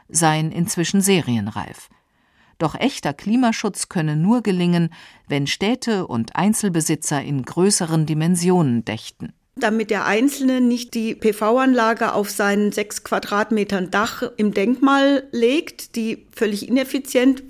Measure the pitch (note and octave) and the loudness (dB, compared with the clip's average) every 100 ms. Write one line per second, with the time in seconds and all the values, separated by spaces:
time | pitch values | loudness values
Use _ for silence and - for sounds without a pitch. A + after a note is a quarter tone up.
0 | _ - D#3+ D#3 D#3 E3 E3+ - D#3+ G3 | _ 0 2 2 -2 -2 -4 -2 0 2
1 | F#3+ F#3 B2+ A#2 G2+ G#2+ - - - _ | 4 2 2 -2 -2 -6 -10 -14 -20 _
2 | _ _ _ _ _ - D#3 - C4 - | _ _ _ _ _ -4 -4 0 -4 -2
3 | D3+ - G3+ A#3+ A#3+ A3 G#3+ - - F#3 | -6 -6 -2 2 2 0 -4 -6 -6 -2
4 | D#3 D3+ F#3 B3 G#3+ F3+ F3 F3 E3 - | 0 0 2 2 2 0 2 2 0 -4
5 | - - - C#3+ C#3 - G3 B3+ A#3+ G3+ | -20 -20 -6 -4 -2 -2 -2 -2 -2 -2
6 | E3+ A#2 A2+ - G3 G#3+ G3+ E3 D#3 D3+ | -2 -4 -4 0 0 2 0 0 0 -2
7 | - D3 C3 C#3 B2 E3+ G3 G3+ E3 D#3+ | -2 -4 -2 -6 -4 0 2 2 0 0
8 | D#3 D#3 E3 F3+ F3 F3+ C#3+ A#2 A2+ A2 | 0 0 0 2 2 4 4 0 -2 -8
9 | - - - - _ - A3+ A3 G#3 G3+ | -10 -14 -16 -16 _ -4 -2 0 -2 -2
10 | - G#3 C#4 C#4 C4 B3+ B3 A#3+ A#3+ A#3 | 0 2 2 2 0 2 2 0 -4 -6
11 | A3 - A3 G#3 G#3+ B3 C4 B3 A3+ A3+ | -4 0 0 2 2 2 4 4 2 0
12 | A3+ - G3+ - G3+ G3+ G#3 G3+ G#3 - | 0 -2 -2 -2 0 2 0 -2 -6 -8
13 | - G3 - G#3 A3 G#3+ G3+ G3 F3+ G3+ | -4 -4 -2 -2 0 0 0 -2 -2 -2
14 | A3+ - A#3+ - G#3 G3+ G3 B3 C#4 C#4 | -2 -4 -8 -2 0 0 0 2 4 4
15 | C#4 C#4 C#4 A#3 A#3 D4+ - - - A#3 | 4 2 -2 0 2 2 -2 -14 -10 -6
16 | A3 - - - A3 G3+ - B3+ C4 C4+ | -6 -6 -10 -4 -2 -2 0 0 0 -6
17 | - B3 C4 C4 | -2 2 4 2